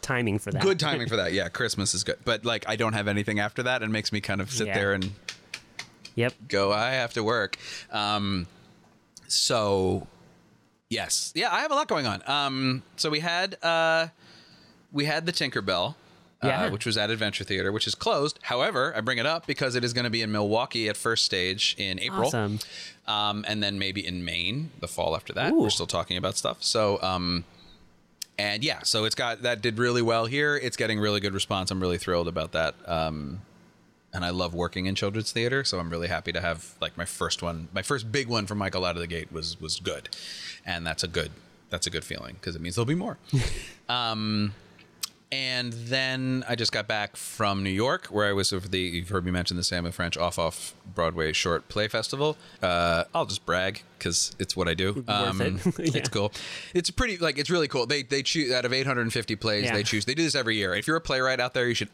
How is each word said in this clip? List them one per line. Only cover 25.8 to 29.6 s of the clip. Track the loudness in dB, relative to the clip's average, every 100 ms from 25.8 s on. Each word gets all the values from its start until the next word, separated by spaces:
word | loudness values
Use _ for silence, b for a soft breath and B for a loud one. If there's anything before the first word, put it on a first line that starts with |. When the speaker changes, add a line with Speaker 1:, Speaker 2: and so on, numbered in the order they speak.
| 0
Speaker 2:
talking | -2 0 -2
about | -2 0
stuff. | -2 -2
So, | 0 2 2 2
um, | 0 0 0 -2 -4 B B B B -20 _ _ -10 -4
and | -2 0
yeah, | -2 -2
so | 0 2 2
it's | 0
got, | -2 0
that | 0 0